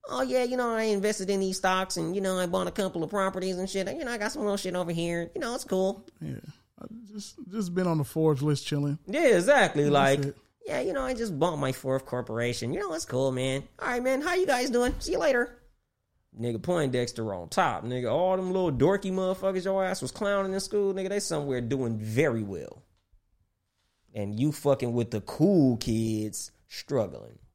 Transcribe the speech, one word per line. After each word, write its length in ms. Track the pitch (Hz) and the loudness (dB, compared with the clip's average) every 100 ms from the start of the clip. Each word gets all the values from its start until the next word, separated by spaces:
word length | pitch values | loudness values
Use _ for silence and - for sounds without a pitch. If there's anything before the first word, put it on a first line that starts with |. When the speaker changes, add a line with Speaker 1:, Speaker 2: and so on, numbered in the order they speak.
| - | -6
Speaker 1:
"Oh, 120 | 254 | -4
yeah, 220 | 262 254 | 0 2
you 140 | 247 254 | 2 0
know, 120 | 240 | 0
I 140 | 226 | 0
invested 460 | 220 202 208 214 190 | 2 2 2 0 0
in 100 | 196 | 0
these 180 | 190 185 | 0 2
stocks 400 | 185 185 190 175 | 2 2 0 -2
and, 180 | 160 190 | -2 -2
you 60 | |
know, 160 | 190 185 | 0 0
I 80 | 175 | 0
bought 220 | 185 180 | 0 -2
a 40 | |
couple 320 | 196 190 170 | -2 -2 -2
of 60 | 160 | -2
properties 480 | 202 190 190 185 180 | 0 0 0 -4 -4
and 120 | 190 | -4
shit. 180 | 190 185 | -2 -4
You 160 | 269 269 | -4 -6
know, 60 | |
I 60 | 240 | -4
got 140 | 208 | -4
some 100 | 302 | -2
little 160 | 208 196 | -2 0
shit 180 | 185 180 | -2 -2
over 160 | 170 | -2
here. 400 | 170 170 170 170 | -2 0 -2 -4
You 60 | - | -6
know, 160 | 233 254 | -4 -6
it's 80 | |
cool." 420 | - 185 190 208 - _ | -2 0 0 -2 -14 _
Speaker 2:
Yeah. 140 | 156 123 - - _ _ | -10 -10 -12 -20 _ _
I 60 | - 226 214 | -16 -16 -14
just, 240 | 208 - - 208 | -14 -14 -16 -8
just 240 | 208 185 | -4 -2
been 140 | 175 180 | 0 2
on 100 | 160 | 0
the 60 | |
Forbes 400 | 131 160 160 139 | 0 2 2 4
list 240 | 151 143 - | 2 0 -2
chilling. 320 | 147 143 151 - | -2 0 -2 -2
Speaker 1:
Yeah, 280 | 262 311 190 | 2 6 6
exactly. 480 | 180 285 - 156 | 6 6 6 4
Speaker 2:
That's 100 | 147 | 4
Speaker 1:
Like, 260 | 143 135 143 | 6 6 4
Speaker 2:
it. 180 | 139 - _ _ - | 0 -6 _ _ -6
Speaker 1:
"Yeah, 160 | - | -2
you 120 | - | 0
know, 80 | 277 | -2
I 120 | 262 | -2
just 240 | 247 233 147 | -2 -4 0
bought 180 | 175 151 | 0 0
my 140 | 135 | -2
fourth 340 | 131 131 131 - | -2 -2 -2 -2
corporation. 640 | 123 117 113 120 120 117 | -6 -4 -2 -2 -2 -4
You 100 | 151 | -4
know, 120 | 403 | -4
it's 120 | 156 - | -6 -2
cool, 260 | 127 135 | 0 2
man. 320 | 127 131 135 139 - | 2 0 -2 -6 -8
All 80 | - | -4
right, 160 | 247 | 0
man, 180 | 254 262 | 0 0
how 140 | 311 370 | 0 0
you 100 | 381 | 2
guys 240 | 247 262 | 2 2
doing? 240 | 240 247 247 | 2 0 -2
See 140 | - | -4
you 40 | - | 0
later." 420 | 311 247 247 - _ _ _ _ _ _ _ - | 2 2 0 -6 _ _ _ _ _ _ _ -6
Nigga 220 | 120 113 | -4 -4
Poindexter 720 | 165 175 143 123 120 - 110 | 0 0 2 0 -2 -4 -4
on 160 | 95 85 | -4 -4
top, 340 | - 165 92 | 0 2 0
nigga. 280 | 113 127 123 | -4 -2 0
All 260 | 139 185 190 | 2 2 2
them 140 | 185 | 0
little 200 | 185 180 | 0 2
dorky 400 | 127 143 196 196 | 4 4 4 0
motherfuckers 540 | 185 185 185 190 185 180 | -2 0 0 0 -2 0
your 180 | 190 | 0
ass 200 | 185 190 | 0 -2
was 80 | 127 | -6
clowning 420 | - 202 202 190 | -4 0 0 0
in 60 | 190 | -2
school, 340 | 190 208 196 | -2 0 0
nigga, 160 | 190 190 | 0 -2
they 100 | 202 | -2
somewhere 420 | 196 160 143 127 | -2 -2 0 -2
doing 360 | 117 135 120 110 | 0 0 0 -2
very 460 | 107 113 151 113 | -2 2 2 2
well. 400 | 101 90 - - _ _ _ _ _ _ _ _ _ _ _ _ _ | -2 -6 -10 -16 _ _ _ _ _ _ _ _ _ _ _ _ _
And 260 | 110 101 107 | -8 -6 -2
you 120 | 147 | -2
fucking 420 | 147 143 139 120 | 0 0 2 0
with 160 | 120 117 | 0 -2
the 120 | 110 | -4
cool 560 | - - 160 190 135 117 | -6 2 4 6 6 4
kids 760 | - 110 113 107 107 - - _ _ | 0 0 0 -2 -4 -8 -14 _ _
struggling. 720 | - - 139 98 64 55 - - | -16 -4 -2 -2 -6 -16 -20 -20